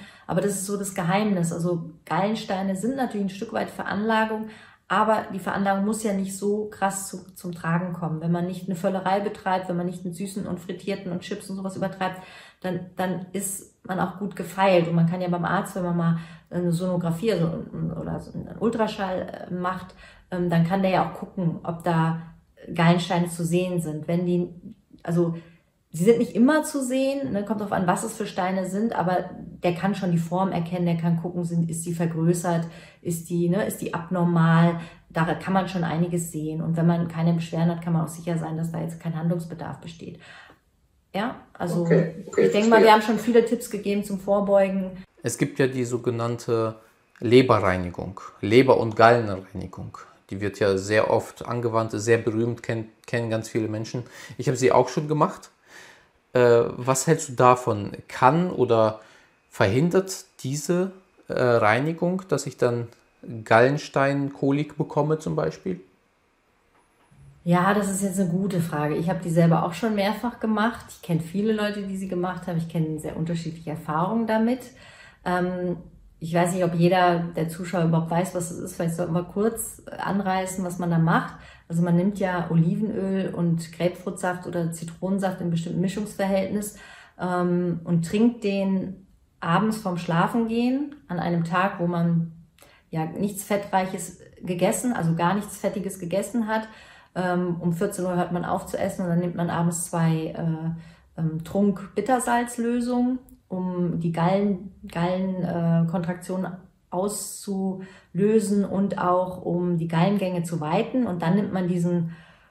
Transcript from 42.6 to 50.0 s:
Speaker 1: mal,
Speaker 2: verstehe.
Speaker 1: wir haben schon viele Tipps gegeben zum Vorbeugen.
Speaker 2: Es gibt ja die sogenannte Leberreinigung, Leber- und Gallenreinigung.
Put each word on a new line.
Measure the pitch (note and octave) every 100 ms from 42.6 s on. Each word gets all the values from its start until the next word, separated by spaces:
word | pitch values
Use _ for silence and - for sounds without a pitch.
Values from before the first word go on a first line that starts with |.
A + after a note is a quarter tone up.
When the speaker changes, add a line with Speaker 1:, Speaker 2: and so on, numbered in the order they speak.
| A3
Speaker 1:
mal, | A3
Speaker 2:
verstehe. | A3
Speaker 1:
wir |
haben | A3
schon | A3 G#3+
viele | - A#3
Tipps | A#3 A#3 -
gegeben | G3+ G3+ G3+
zum | G3+ F#3+
Vorbeugen. | G3+ G3+ G3 G3 G3 F#3+ F#3 F#3 - _
Speaker 2:
Es | A#2+ -
gibt | C#3+ -
ja | C3
die | B2+
sogenannte | A#2+ B2 B2 A#2 A#2 A#2+ - A2+ A2 A2+ - _ _ -
Leberreinigung, | A2 B2 B2 G#2+ G2 F2+ F2 - F2 F#2+ - -
Leber- | G2+ A#2+ C3 A2+
und | A2+ G#2+
Gallenreinigung. | A2+ A#2+ G#2 F#2 F#2+ F#2 F2+ - A2 -